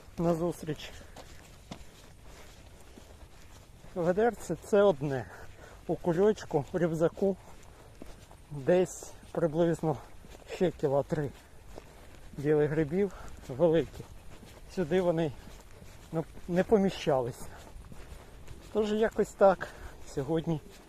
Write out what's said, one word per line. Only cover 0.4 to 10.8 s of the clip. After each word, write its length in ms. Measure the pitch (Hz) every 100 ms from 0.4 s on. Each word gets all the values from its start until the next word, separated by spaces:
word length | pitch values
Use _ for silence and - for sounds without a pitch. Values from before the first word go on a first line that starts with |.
| 170 - 165 147 - - - - - - - - - - - - - - - - - - - - - - - - - - - - - - -
Ведерце 640 | 190 170 185 240 202 - 160
це 180 | - 202
одне. 420 | 202 147 143 135 - - - - - - -
У 100 | 160
кульочку, 680 | 180 165 208 208 - 151 135
в 40 | 180
рюкзаку 600 | 170 160 165 - 196 185 - - - - - - - - - - -
десь 600 | 147 135 180 180 - - - -
приблизно 640 | - 165 151 170 160 160 120 - - - - -
ще 160 | - 180
кіла 320 | -